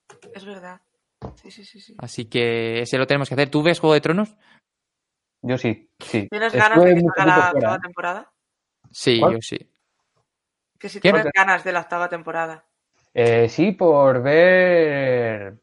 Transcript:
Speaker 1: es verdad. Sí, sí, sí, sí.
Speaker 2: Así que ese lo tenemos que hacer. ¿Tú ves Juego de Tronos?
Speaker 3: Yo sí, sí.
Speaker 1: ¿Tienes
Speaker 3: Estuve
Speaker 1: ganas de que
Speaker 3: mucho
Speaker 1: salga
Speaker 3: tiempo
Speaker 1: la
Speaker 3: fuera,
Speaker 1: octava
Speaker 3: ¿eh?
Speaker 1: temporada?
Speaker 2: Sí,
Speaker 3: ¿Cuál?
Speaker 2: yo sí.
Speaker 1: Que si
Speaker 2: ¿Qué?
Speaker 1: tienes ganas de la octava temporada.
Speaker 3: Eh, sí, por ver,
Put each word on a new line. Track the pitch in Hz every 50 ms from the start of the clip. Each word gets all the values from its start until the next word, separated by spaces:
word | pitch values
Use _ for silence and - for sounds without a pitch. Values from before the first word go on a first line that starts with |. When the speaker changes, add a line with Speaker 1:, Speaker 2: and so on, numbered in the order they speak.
| _ _ - _ - - -
Speaker 1:
es | 196 190
verdad. | 202 202 190 180 180 180 185 _ _ _ _ _ _ _ _ - - -
Sí, | _ _ - -
sí, | - 202
sí, | - - -
sí. | - - - -
Speaker 2:
Así | - 117 - - 120
que | 110 - 127 120 117 117 117 113 117 113 117
ese | 120 120 - 131
lo | 131
tenemos | - 143 143 139 -
que | 135
hacer. | 127 143 135
¿Tú | - 147 151
ves | 170 170 -
Juego | - 156 156
de | 147
Tronos? | 147 156 165 190 214 - _ _ _ _ _ _ _ _ _ _ _ _ _ _ _ _ _ _ _ _ _ _ -
Speaker 3:
Yo | 123 127
sí, | 127 - 120 107 - _ _ _ -
sí. | - - - 110 101 -
Speaker 1:
¿Tienes | - 208 220 226 214
Speaker 3:
Estuve | 127 214 214
Speaker 1:
ganas | 226 160 175
de | 180 180
que | 170
Speaker 3:
mucho | 170 165 -
Speaker 1:
salga | 185 190 185 185
Speaker 3:
tiempo | 180
Speaker 1:
la | 185 180 175
Speaker 3:
fuera, | 135 120 110
Speaker 1:
octava | -
Speaker 3:
¿eh? | 185 185
Speaker 1:
temporada? | 175 175 - 175 175 180 208 254 _ _ _ _ _ _ _ _ _ _ _ _ _
Speaker 2:
Sí, | - - - 139 120 113
Speaker 3:
¿Cuál? | 143 170 190
Speaker 2:
yo | 113
sí. | 113 - - - - _ _ _ _ _ _ _ _ _ _ _ _ _ _ _ _ _ _ _ _ _ _ _
Speaker 1:
Que | - 202
si | - 208
Speaker 2:
¿Qué? | - 175 202
Speaker 1:
tienes | 214 214 - -
ganas | 190 190 196 185 175 180
de | 185 180
la | 175
octava | 170 - 180 175 175 175
temporada. | 175 165 165 165 160 165 165 160 160 156 _ _ _ _ _ _ _ _ _ _ -
Speaker 3:
Eh, | 127 117 117 117 117 117 113
sí, | - - 156 208 185
por | - 196 170 151 143 139 135 127 127 120
ver, | 139 147 160 175 185 185 185 185 180 175 170 160 151 143 139 135 131 127 123 120 113 110 107 101 95 101 110